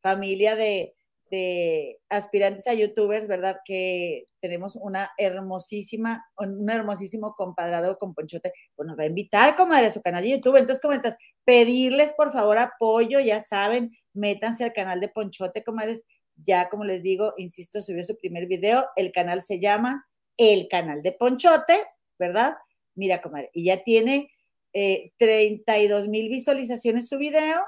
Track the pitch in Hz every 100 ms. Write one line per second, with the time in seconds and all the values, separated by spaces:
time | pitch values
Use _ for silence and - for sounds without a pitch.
0 | 190 196 196 196 208 220 220 196 - _
1 | _ _ _ 190 185 175 170 160 139 113
2 | _ 208 202 202 196 196 247 233 208 214
3 | 208 214 214 185 190 190 - 190 185 180
4 | 175 143 - _ 180 175 196 202 196 190
5 | 196 - 196 185 190 185 - 208 202 226
6 | 226 226 - - 196 196 208 226 208 190
7 | 196 220 214 - 185 175 170 170 180 190
8 | 190 156 156 165 185 180 _ - 156 160
9 | 156 170 202 208 269 302 359 302 220 214
10 | 180 175 208 269 254 269 254 262 294 277
11 | 240 226 _ _ - 240 233 247 254 277
12 | 302 302 294 262 208 214 247 - 226 226
13 | 233 277 247 214 - 202 208 240 233 _
14 | _ 196 208 202 220 233 240 233 190 180
15 | 196 220 202 - 185 214 226 220 214 226
16 | _ _ _ _ 156 180 180 208 208 185
17 | 180 185 214 196 180 - 175 208 202 175
18 | 175 220 180 170 180 185 202 247 262 -
19 | 190 185 175 180 - 190 202 214 240 277
20 | _ _ _ - 226 196 180 180 165 147
21 | 170 - 247 254 349 320 - 370 427 _
22 | _ _ 180 190 262 311 _ _ _ -
23 | 190 180 165 147 131 170 170 190 - 226
24 | 233 277 285 _ _ _ _ 202 196 190
25 | - _ 226 220 214 214 - 214 208 208
26 | 208 220 220 254 294 277 240 240 240 233
27 | 240 277 294 302 311 330